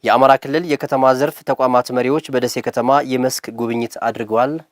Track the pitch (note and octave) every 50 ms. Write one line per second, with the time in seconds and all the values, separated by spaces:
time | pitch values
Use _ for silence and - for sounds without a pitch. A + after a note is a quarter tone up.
0 | - A2+ G#2+ A#2+ C3 C3+ C3+ C3+ - C3+ C#3 D#3+ F3+ F3 D3 C3+ - C#3 D3 C3+
1 | C3 C3 C3 B2+ C#3 D3+ D3+ - - - C3+ - C3 B2+ B2+ B2 B2 - B2+ B2
2 | A#2+ B2+ C#3 D#3+ D#3 - C3+ B2+ A#2+ A#2+ - B2+ - - - B2+ A#2 B2+ C3+ C#3+
3 | D3 C3 B2+ B2+ B2+ B2+ - - - - A2+ A2+ A#2 A#2 A#2 A#2 A#2 - - -
4 | - A#2 A#2 A2+ A#2 G#2 A2 A2+ B2 C#3 D3+ E3 D#3 _